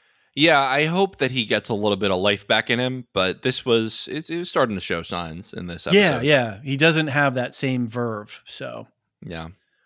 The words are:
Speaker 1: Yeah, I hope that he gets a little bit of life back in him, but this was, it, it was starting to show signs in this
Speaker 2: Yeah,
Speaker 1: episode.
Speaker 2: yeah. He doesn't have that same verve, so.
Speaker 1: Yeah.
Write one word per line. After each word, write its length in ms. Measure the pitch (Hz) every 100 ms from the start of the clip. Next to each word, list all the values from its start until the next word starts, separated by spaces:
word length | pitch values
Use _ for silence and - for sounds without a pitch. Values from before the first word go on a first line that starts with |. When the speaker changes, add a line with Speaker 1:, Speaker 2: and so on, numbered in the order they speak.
| _ _ _ -
Speaker 1:
Yeah, 260 | 160 143
I 240 | 135 139 156
hope 320 | 180 190 -
that 140 | 127
he 120 | 127
gets 260 | 104 107 -
a 40 |
little 240 | 107 104 98
bit 140 | 101
of 80 | 92
life 280 | 101 101 -
back 220 | 110 -
in 100 | 120
him, 280 | 127 127 -
but 280 | 98 92 92
this 240 | 127 - 127
was, 420 | 117 113 - -
it, 200 | 147 165
it 80 | 170
was 120 | 180
starting 260 | 170 127 98
to 40 |
show 220 | - 85
signs 520 | 85 87 82 82 -
in 120 | - 90
this 200 | 85 -
Speaker 2:
Yeah, 100 | 196
Speaker 1:
episode. 220 | 190 131 139
Speaker 2:
yeah. 320 | 143 117 98
He 140 | 139 135
doesn't 300 | 160 160 156
have 260 | 143 139
that 220 | 127 123 -
same 320 | 135 127 117
verve, 540 | 120 120 104 104 - -
so. 420 | - 127 120 113 _ _ _ -
Speaker 1:
Yeah. 220 | 82 80 98 _ _